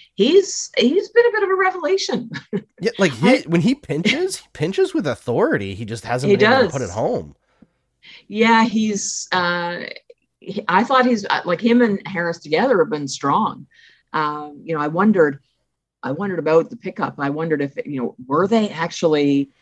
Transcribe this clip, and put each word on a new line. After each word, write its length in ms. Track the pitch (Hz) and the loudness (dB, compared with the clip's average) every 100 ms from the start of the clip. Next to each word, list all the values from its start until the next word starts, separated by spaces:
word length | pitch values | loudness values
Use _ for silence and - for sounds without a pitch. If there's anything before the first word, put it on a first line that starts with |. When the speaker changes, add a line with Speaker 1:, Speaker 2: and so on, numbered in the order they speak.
| _ | _
Speaker 1:
he's, 580 | - 220 370 381 - - - | 0 4 4 4 -2 -8 0
he's 320 | 233 339 415 | 2 2 0
been 160 | 466 480 | 4 4
a 40 | |
bit 120 | 415 | 2
of 60 | 392 | 0
a 40 | |
revelation. 760 | 370 370 370 311 392 - 247 247 - - | 2 0 0 -2 -2 -2 -4 -6 -12 -8
<laughs> 120 | - - - | -10 -10 -6
Speaker 2:
Yeah, 100 | 220 - | -4 0
like, 140 | 190 | 0
he, 160 | 113 170 | 2 2
Speaker 1:
I 120 | 294 - | 2 2
Speaker 2:
when 160 | 170 | 0
he 120 | 175 | 2
pinches, 640 | 277 - 151 196 285 370 - | 0 -4 -2 0 0 -2 -6
he 100 | - | -12
pinches 400 | - 175 196 381 | -6 -4 0 0
with 140 | 330 170 | 0 -4
authority. 680 | 110 - 123 240 165 98 | -4 -4 0 0 0 -4
He 120 | 98 113 | -8 -8
just 180 | 113 | -10
hasn't 260 | - 123 147 | -4 -2 2
Speaker 1:
He 60 | 196 | 4
Speaker 2:
been 160 | 214 | 4
able 40 | 269 | 4
to 60 | |
Speaker 1:
does. 80 | 208 | 2
Speaker 2:
put 100 | 143 | -2
it 80 | 107 | -6
home. 440 | 95 147 214 76 - _ _ _ _ _ _ - - - | -4 -4 -4 -8 -18 _ _ _ _ _ _ -20 -20 -8
Speaker 1:
Yeah, 360 | 208 226 226 | 0 2 4
he's, 640 | 226 214 214 202 - - - | 2 0 -2 -2 -6 -10 -6
uh, 520 | 185 175 175 175 175 - - _ - _ _ | -4 -2 -4 -6 -8 -12 -16 _ -20 _ _
he, 220 | - 196 - | -14 -10 0
I 160 | 180 | 2
thought 220 | 233 262 254 | 4 4 4
he's, 180 | 233 | 2
uh, 160 | 196 - - | 0 -4 -2
like, 160 | 175 | 0
him 180 | 226 240 | 4 4
and 260 | 233 196 - | 4 0 -4
Harris 340 | 185 170 170 | -4 -4 -6
together 380 | 147 185 254 208 | -2 0 2 2
have 100 | 156 | 2
been 180 | 151 139 | -2 -6
strong. 580 | - 139 165 147 - - _ _ _ _ | -4 0 0 0 -6 -18 _ _ _ _
Um, 480 | 156 151 151 151 147 | -4 -4 -6 -12 -14
you 100 | - | -6
know, 80 | 156 | -4
I 60 | 147 | -2
wondered, 520 | 160 214 185 151 139 _ _ _ _ _ _ | 2 4 6 4 2 _ _ _ _ _ _
I 80 | 127 | -8
wondered 260 | 147 202 175 | -6 -4 -4
about 300 | 151 165 160 | 2 2 2
the 80 | 117 | -4
pickup. 380 | 185 185 135 135 | -12 -6 -8 -4
I 120 | 139 | -4
wondered 320 | 147 165 151 | -4 -2 -2
if, 120 | 139 - - | -4 -6 -8
you 160 | 139 | -6
know, 140 | 120 - 127 | -6 -8 -4
were 200 | 147 196 | 0 2
they 220 | 226 208 | 2 0
actually, 800 | 160 170 - 170 151 143 139 139 _ | -4 -8 -2 0 2 2 2 0 _